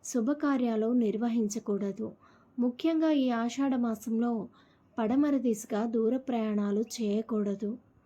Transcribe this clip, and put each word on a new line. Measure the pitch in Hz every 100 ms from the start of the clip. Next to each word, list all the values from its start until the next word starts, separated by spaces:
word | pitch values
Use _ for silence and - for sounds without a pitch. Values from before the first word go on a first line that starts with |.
శుభకార్యాలు | - 254 220 294 294 269 247 220 220
నిర్వహించకూడదు. | 247 220 208 233 233 208 220 214 202 202 190 214 - - - _ -
ముఖ్యంగా | 247 247 320 320 311
ఈ | 302 254
ఆషాఢ | 233 233 254 277
మాసంలో | 254 240 220 - 226 240 233 - - - _ _ -
పడమర | 220 262 294 277
దిశగా | 240 214 - 208 233
దూర | 226 220 254
ప్రయాణాలు | 262 233 220 208 202 202
చేయకూడదు. | 226 - 214 208 220 220 208 196 208 254 _ _